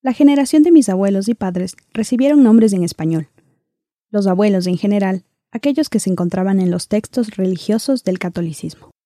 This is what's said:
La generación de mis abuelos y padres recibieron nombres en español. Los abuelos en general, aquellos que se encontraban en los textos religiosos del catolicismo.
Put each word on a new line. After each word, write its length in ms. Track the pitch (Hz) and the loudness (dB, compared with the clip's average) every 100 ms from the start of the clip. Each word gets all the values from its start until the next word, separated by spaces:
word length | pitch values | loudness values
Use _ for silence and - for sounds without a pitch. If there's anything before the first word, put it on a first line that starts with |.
La 100 | 262 | -6
generación 520 | 240 285 285 269 311 | 2 2 2 2 2
de 80 | 320 | 6
mis 160 | 320 226 | 4 4
abuelos 400 | 185 196 196 196 | 0 0 -2 -4
y 60 | |
padres 420 | 240 190 180 185 - _ | -4 -4 -6 -8 -10 _
recibieron 500 | - 214 240 269 294 | -8 -4 0 2 4
nombres 300 | 247 226 220 | 6 6 4
en 100 | 190 | 2
español. 460 | 170 - 160 165 147 _ _ _ _ _ _ _ _ | -4 -4 -4 -4 -6 _ _ _ _ _ _ _ _
Los 160 | 208 196 | -2 0
abuelos 400 | 185 214 190 180 | 2 2 0 -2
en 120 | 175 | -2
general, 460 | 202 208 190 190 _ _ _ | 0 0 -2 -4 _ _ _
aquellos 380 | 226 285 285 302 | -6 -2 -2 -2
que 100 | 220 | -2
se 100 | 196 | -2
encontraban 480 | 180 175 185 190 196 | -2 -2 -2 0 0
en 140 | 180 | 0
los 160 | 175 - | -2 -2
textos 480 | 208 - - 220 - | -4 -4 -6 -6 -4
religiosos 640 | 190 180 - 220 - 262 | -4 -4 -4 -4 -2 -4
del 160 | - 185 | -4 -6
catolicismo. 720 | 180 175 170 147 165 - _ _ | -6 -6 -8 -8 -14 -16 _ _